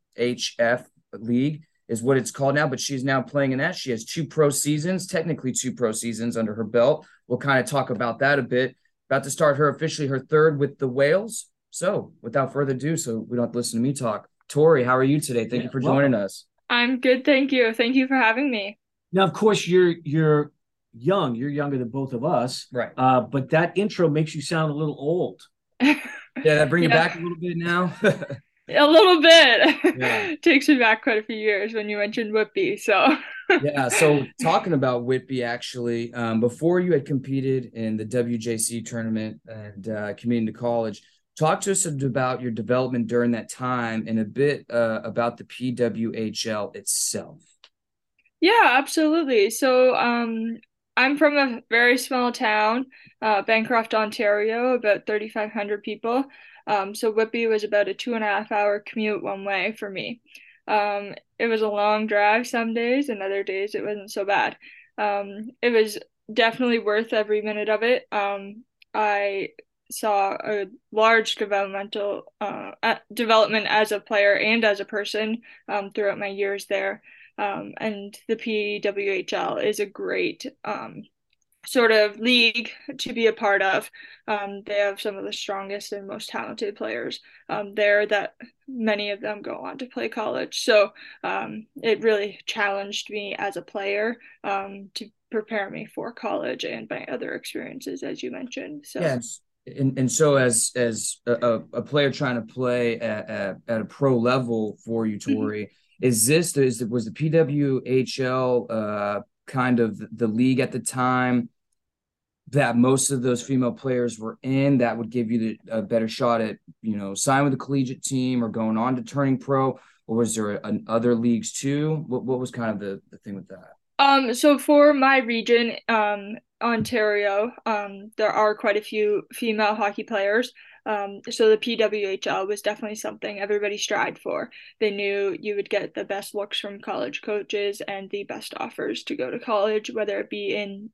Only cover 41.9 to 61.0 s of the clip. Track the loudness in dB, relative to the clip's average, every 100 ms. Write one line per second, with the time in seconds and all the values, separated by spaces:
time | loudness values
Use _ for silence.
41.9 | -2 -2 0 -2 -2 -4 -6 0 0 0
42.9 | -2 0 2 2 0 -4 -8 -4 -2 -2
43.9 | -4 -2 -2 -2 0 0 0 -2 0 0
44.9 | -2 -4 -2 -2 -4 -12 -8 -6 0 -2
45.9 | 0 -4 -4 -6 -4 -4 -4 -6 -8 -6
46.9 | -4 -2 -6 -10 -16 _ _ _ _ _
47.9 | _ _ _ _ _ 4 6 6 4 2
48.9 | 2 2 2 2 4 4 2 2 6 6
49.9 | 4 2 0 -2 -4 -6 -8 -14 _ _
50.9 | 0 2 4 4 4 2 -2 -2 2 4
51.9 | 4 0 0 0 0 0 2 2 0 -4
52.9 | -12 -20 _ 0 0 2 0 2 0 0
53.9 | 0 -2 0 0 2 0 0 0 2 2
54.9 | 0 0 -4 -4 -6 -6 -6 -4 -6 -6
55.9 | -6 -2 -2 -2 -10 -20 -16 -4 -2 -2
56.9 | -4 0 0 0 0 0 0 2 0 0
57.9 | -2 -4 -2 0 -2 -2 0 2 0 -4
58.9 | -4 -2 -2 -4 -6 -4 -2 -4 -6 -8
59.9 | -8 -8 -12 _ -20 -20 _ -2 0 0
60.9 | -2